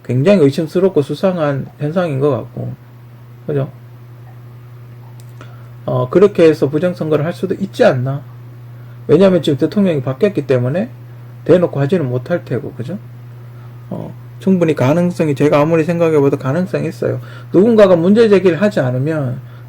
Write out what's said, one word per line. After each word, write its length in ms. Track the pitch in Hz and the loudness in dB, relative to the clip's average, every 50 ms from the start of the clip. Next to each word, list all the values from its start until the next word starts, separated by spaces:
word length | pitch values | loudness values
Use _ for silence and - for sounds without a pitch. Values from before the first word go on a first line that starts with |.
| - | -6
굉장히 380 | - 120 127 139 190 208 190 | -4 0 2 4 4 4 6
의심스럽고 580 | 147 139 139 - 165 147 - 180 190 190 - 147 | 4 4 2 0 -4 -2 -2 0 0 2 2 0
수상한 640 | 139 - 147 - - 190 180 175 151 147 143 135 135 - - - | -2 -2 -4 -4 -2 -2 -2 0 -2 -2 -2 -4 -6 -10 -10 -8
현상인 420 | 147 147 160 185 175 165 139 131 | -6 -4 -2 -2 -2 -2 -2 -2
것 100 | 139 147 | -2 -2
같고. 440 | 131 113 - - - 123 120 123 127 - - - - - - - - - - - - - - | -2 -2 -6 -8 -10 -10 -10 -10 -10 -14 -18 -20 -20 -20 -20 -20 -20 -20 -20 -20 -20 -16 -8
그죠? 240 | - 151 139 127 - - - - - - - - - - - - - - - - - - - - - - - - - - - - - - - - - - - - - - - - - - - - | -6 -4 -4 -4 -6 -10 -16 -20 -20 -20 -20 -20 -20 -20 -20 -20 -20 -20 -20 -20 -20 -20 -20 -20 -20 -20 -20 -20 -20 -20 -20 -20 -20 -20 -20 -20 -20 -20 -20 -20 -20 -20 -20 -20 -20 -20 -14 -8
어, 240 | - 135 127 123 127 | -4 -4 -2 -2 0
그렇게 340 | - 175 202 196 202 - 170 | 2 4 4 4 4 4 4
해서 240 | 160 156 - 160 139 | 4 4 2 0 -2
부정선거를 560 | 143 151 175 180 175 - 170 156 156 151 143 | -2 -2 -2 -2 -4 -4 -4 -2 -2 -2 -2
할 80 | 170 | -2
수도 220 | 175 - 202 180 190 | -6 -6 -6 -6 -6
있지 280 | - 196 196 - - | -6 -8 -6 0 2
않나. 380 | 240 196 143 123 123 135 139 143 - - - - - - - - - - - - - - - - - | 2 2 2 0 -2 -4 -6 -8 -10 -14 -20 -20 -20 -20 -20 -20 -20 -20 -20 -20 -20 -20 -20 -10 -2
왜냐하면 340 | - 139 170 196 190 185 170 | 2 2 4 4 4 2 2
지금 160 | - 165 143 | 0 0 -2
대통령이 460 | 127 160 151 - 208 196 185 160 139 | 0 -2 -2 0 0 0 0 0 -2
바뀌었기 440 | 120 135 131 - 214 202 196 151 139 | -2 -4 -4 -2 -2 -2 -2 -2 -2
때문에 440 | 123 131 123 120 127 147 185 220 247 - - - - - - - - - - - | 0 0 0 0 -2 -2 -4 -4 -6 -8 -16 -20 -20 -20 -20 -20 -20 -20 -6 0
대놓고 340 | - 156 180 175 - - 143 | 2 4 4 4 0 -2 -2
하지는 300 | 143 139 190 180 143 123 | -2 0 0 0 -2 -2
못할 340 | 123 123 123 - 175 170 - | -4 -4 -4 -4 -6 -6 -4
테고, 300 | - 135 113 - - - | -6 -6 -6 -6 -8 -12
그죠? 240 | - - 143 180 214 - - - - - - - - - - - - - - - - - - | -10 -10 -10 -10 -12 -12 -16 -20 -20 -20 -20 -20 -20 -20 -20 -20 -20 -20 -20 -20 -18 -14 -12
어, 260 | - - 53 - - - - - - - | -12 -12 -12 -12 -14 -18 -20 -20 -14 -4
충분히 360 | - 196 190 175 170 160 143 | 0 0 2 2 2 2 2
가능성이, 600 | - 127 131 151 175 175 175 175 - 165 151 139 | 2 2 2 2 2 2 0 0 -2 -2 0 0
제가 260 | - 143 147 160 147 | 2 2 2 4 2
아무리 240 | 147 160 165 165 151 | 2 2 2 2 0
생각해봐도 520 | 170 170 170 170 165 156 147 139 139 143 | 0 0 0 2 2 2 2 2 2 0
가능성이 520 | 131 127 131 139 175 185 185 - 147 147 160 | 0 -2 -2 -2 -2 -2 -4 -4 -4 -4 -6
있어요. 320 | - - - 127 120 - - - - - - - - | -6 -4 -4 -4 -4 -6 -8 -14 -18 -20 -8 0 2
누군가가 420 | 165 202 240 226 214 208 185 180 | 4 4 4 6 6 6 6 6
문제 320 | 165 165 190 208 233 233 214 | 4 4 4 4 4 6 6
제기를 320 | 202 185 185 185 165 151 | 4 4 4 2 2 2
하지 200 | 202 208 - 175 | 0 0 0 0
않으면 600 | 135 127 123 127 135 156 160 151 139 123 127 135 - - - - - | -2 0 -2 -2 -2 -2 -2 -2 -4 -4 -6 -8 -10 -16 -18 -20 -20